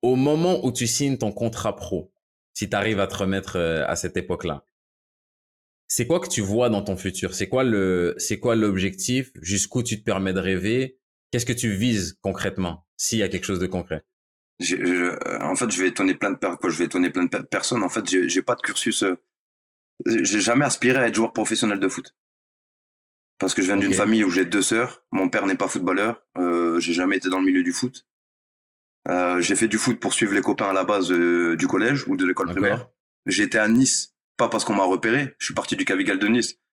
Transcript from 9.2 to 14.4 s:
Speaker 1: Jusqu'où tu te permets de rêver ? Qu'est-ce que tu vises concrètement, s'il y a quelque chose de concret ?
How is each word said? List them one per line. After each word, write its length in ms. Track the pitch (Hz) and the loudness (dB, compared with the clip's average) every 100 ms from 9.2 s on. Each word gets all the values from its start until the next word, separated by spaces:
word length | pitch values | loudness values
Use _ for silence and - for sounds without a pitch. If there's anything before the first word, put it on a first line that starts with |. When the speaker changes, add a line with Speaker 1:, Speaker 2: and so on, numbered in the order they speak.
| 127 - | -4 -10
Speaker 1:
Jusqu'où 400 | 85 98 - 127 | -4 -2 -2 -2
tu 160 | 117 107 | -2 -4
te 40 | |
permets 300 | - 95 95 | -2 -2 0
de 60 | 95 | 0
rêver ? 600 | 90 95 95 123 131 - _ _ _ | 0 -2 0 -2 -2 -8 _ _ _
Qu'est-ce 140 | 123 117 | -4 -2
que 80 | |
tu 180 | 117 117 | -2 -2
vises 460 | 95 120 110 87 - | 0 2 0 -2 -4
concrètement, 680 | 101 92 101 90 90 80 _ _ | -6 -2 -4 -2 -4 -6 _ _
s'il 240 | - 113 | -4 0
y 40 | |
a 60 | 98 | 0
quelque 160 | 90 - | -2 -4
chose 140 | 95 | -2
de 80 | 90 | -2
concret ? 380 | 92 87 78 _ _ _ _ | -4 -4 -8 _ _ _ _